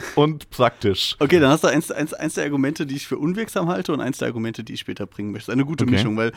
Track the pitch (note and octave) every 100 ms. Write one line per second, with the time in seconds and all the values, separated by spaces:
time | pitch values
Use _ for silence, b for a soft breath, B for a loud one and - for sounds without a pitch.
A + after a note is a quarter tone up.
0 | - - D3+ D3+ - - A#2 - G2+ F#2
1 | - - C#3 F3 C3+ D#3+ F3 C#3+ - -
2 | D3 - - F#3+ D3 C#3+ C3+ E3 D3 C#3
3 | - B2+ D3+ G3 A3 G3+ E3+ F#3 F#3 C#3
4 | A#2 - A#2+ A#2+ A2+ A2 A2 G#2+ - G2+
5 | G2 - G#2 G2+ - B2+ C#3 E3 B2 G2
6 | A2 G#2+ A2+